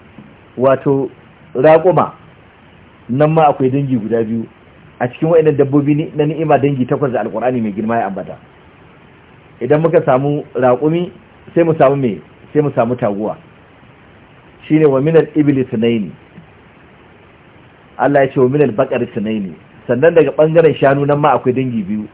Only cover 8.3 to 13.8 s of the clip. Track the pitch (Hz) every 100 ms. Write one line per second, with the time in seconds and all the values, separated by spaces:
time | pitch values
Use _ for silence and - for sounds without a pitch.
8.3 | - - - - - - - - - -
9.3 | - - - 123 151 165 165 139 131 139
10.3 | 147 - - 127 123 151 170 175 - -
11.3 | - - 170 165 160 135 143 127 92 -
12.3 | - - 147 143 131 117 123 113 101 104
13.3 | 82 - - - -